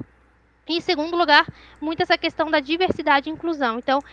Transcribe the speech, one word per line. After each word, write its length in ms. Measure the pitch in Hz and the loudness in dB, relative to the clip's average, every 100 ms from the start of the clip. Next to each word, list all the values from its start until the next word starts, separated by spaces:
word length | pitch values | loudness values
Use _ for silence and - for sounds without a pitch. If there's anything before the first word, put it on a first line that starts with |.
| - _ _ _ _ _ - | -10 _ _ _ _ _ -6
Em 140 | 330 | -6
segundo 360 | - 311 320 339 | -2 -4 -2 0
lugar, 300 | 320 294 330 - - - | 4 4 4 -4 -20 -10
muito 220 | 302 330 | -6 -4
essa 160 | 359 339 | 0 0
questão 320 | 330 - 311 | -2 -4 0
da 80 | 311 | 0
diversidade 720 | 269 330 370 - 302 285 302 | 0 -2 0 0 2 2 2
e 20 | |
inclusão. 460 | 320 330 311 247 226 | -6 -6 -2 -2 -2
Então, 240 | 262 269 - | 0 -2 -2